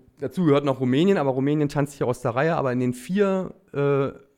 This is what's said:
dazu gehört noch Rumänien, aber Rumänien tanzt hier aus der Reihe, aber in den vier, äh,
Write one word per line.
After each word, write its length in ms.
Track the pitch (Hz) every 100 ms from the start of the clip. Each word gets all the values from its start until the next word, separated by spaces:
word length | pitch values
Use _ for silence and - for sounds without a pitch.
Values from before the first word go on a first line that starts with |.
| _ -
dazu 260 | 131 - 170
gehört 200 | 143 147
noch 140 | 117
Rumänien, 400 | 131 139 190 196
aber 100 | 139
Rumänien 400 | 131 135 151 147
tanzt 240 | 151 143
hier 140 | - 120
aus 140 | 123
der 140 | 127 117
Reihe, 200 | 156 160
aber 160 | 135
in 80 | 123
den 140 | 127
vier, 600 | 123 - 190 202 190 180 - _
äh, 360 | 143 143 139 139 - -